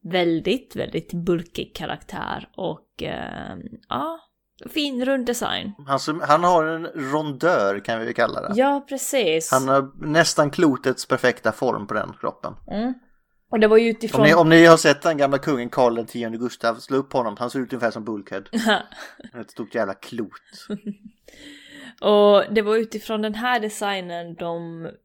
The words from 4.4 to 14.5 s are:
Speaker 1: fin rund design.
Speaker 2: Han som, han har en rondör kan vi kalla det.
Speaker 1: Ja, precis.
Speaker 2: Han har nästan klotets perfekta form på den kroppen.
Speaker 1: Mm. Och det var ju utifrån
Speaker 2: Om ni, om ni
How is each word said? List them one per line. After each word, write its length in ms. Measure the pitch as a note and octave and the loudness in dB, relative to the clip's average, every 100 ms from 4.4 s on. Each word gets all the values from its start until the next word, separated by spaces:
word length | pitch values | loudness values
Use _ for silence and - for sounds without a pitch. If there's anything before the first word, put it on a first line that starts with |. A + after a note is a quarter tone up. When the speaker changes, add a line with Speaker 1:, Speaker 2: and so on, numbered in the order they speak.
| _ _ - | _ _ -8
Speaker 1:
fin 320 | D#4+ C#4+ B3 B3+ | -4 -4 -2 -2
rund 200 | C4+ A#3+ | -2 -2
design. 480 | A#3 A3 F#2+ G#3 - C#3 | -4 -4 -6 -8 -14 -6
Speaker 2:
Han 120 | C3+ | -4
som, 220 | D3+ D#3 C#3+ | -4 -6 2
han 160 | D3+ | 4
har 220 | F3 F3 D#3 | 4 2 2
en 200 | D#3+ E3+ | -4 -8
rondör 920 | E3 C3+ D3 D3+ C3 D#3 D3+ G2+ G2+ - | -10 -4 -4 -4 -2 0 2 0 -2 -4
kan 140 | A2+ | -6
vi 140 | A#2 | -4
kalla 280 | A#2 A#2 - | -2 -2 -2
det. 120 | - G#3 | -4 0
Speaker 1:
Ja, 300 | C4+ C#4+ C#4 | 2 0 -6
precis. 600 | C4+ - C4+ F#3+ D#3+ D#3+ | -10 -4 -2 0 0 2
Speaker 2:
Han 160 | C3 C3+ | 0 4
har 380 | C#3 C3+ - D3+ | 2 0 -8 0
nästan 440 | D#3 D#3 - D3 | 2 2 2 0
klotets 540 | - D#3+ B2 C3+ B2 - | 4 2 2 -2 -4 -4
perfekta 440 | B2+ B2+ A#2 A2+ | 0 0 0 -4
form 360 | - B2+ A2 G2+ | -2 -2 -2 -4
på 60 | |
den 200 | G#2+ - - | -6 -6 -6
kroppen. 340 | - - - - - | -8 -8 -12 -12 -10
Speaker 1:
Mm. 220 | G3 A#3+ B3+ _ _ _ _ _ | -6 -6 -8 _ _ _ _ _
Och 80 | A3+ | 2
det 80 | G#3+ | 6
var 100 | A3 | 6
ju 120 | A#3 | 4
utifrån 320 | A3 A3+ - | -2 -2 4
Speaker 2:
Om 60 | G#3 | 6
ni, 60 | |
om 160 | E3+ | 6
ni 160 | D#3+ | 8